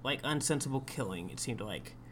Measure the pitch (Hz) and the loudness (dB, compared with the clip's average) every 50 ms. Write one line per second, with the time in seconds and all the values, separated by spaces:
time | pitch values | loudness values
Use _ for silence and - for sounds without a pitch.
0 | - 131 143 - - 143 151 151 - - 156 139 - 135 131 131 131 - - 147 | 0 0 0 2 2 2 2 4 4 4 4 4 4 2 0 0 0 -2 -2 -2
1 | 120 95 92 87 87 90 - - - - 117 95 101 107 90 69 - - - - | 0 0 0 -2 -4 -4 -4 -2 -2 -2 -2 -2 -2 -4 -4 -6 -6 -8 -12 -12
2 | - - | -14 -14